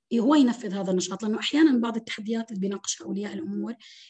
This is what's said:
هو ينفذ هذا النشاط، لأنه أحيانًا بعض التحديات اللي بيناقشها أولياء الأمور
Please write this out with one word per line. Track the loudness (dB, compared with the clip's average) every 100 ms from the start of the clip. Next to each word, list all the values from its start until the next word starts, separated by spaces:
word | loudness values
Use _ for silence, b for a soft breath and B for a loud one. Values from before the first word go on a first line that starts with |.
| -4 0
هو | 4
ينفذ | 6 6 2 -6
هذا | -4 0
النشاط، | 0 -2 -4
لأنه | -4 -2
أحيانًا | 0 4 6 6
بعض | 0 -4
التحديات | -8 -10 -4 -4 -4
اللي | -4
بيناقشها | -4 -4 -6 -10
أولياء | -6 -6 -6
الأمور | -8 -8 -6 -8 -10 B B B